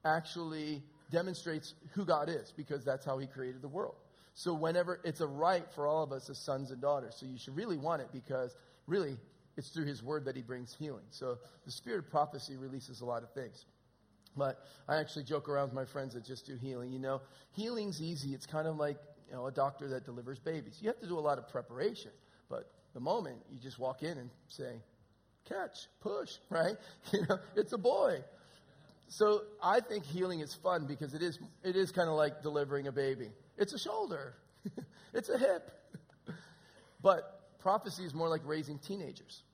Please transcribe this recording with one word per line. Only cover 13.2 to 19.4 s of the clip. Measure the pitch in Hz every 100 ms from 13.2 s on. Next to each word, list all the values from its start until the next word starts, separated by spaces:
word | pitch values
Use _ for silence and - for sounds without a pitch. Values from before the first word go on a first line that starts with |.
of | 117
things. | 135 120 - - _ _ _ _ _ - 139
But | 139 135 - - -
I | 151
actually | 147 151
joke | 123 147 -
around | 143
with | 139
my | 131
friends | 127 143 135
that | 120
just | 110 131
do | -
healing. | 127 131 123 127
You | 131
know, | 135 135 - - -
healing's | - 220 233 208 156
easy. | 160 156 135
It's | 131
kind | - 156 160
of | 156
like, | 147 143 - - -
you |
know, | 131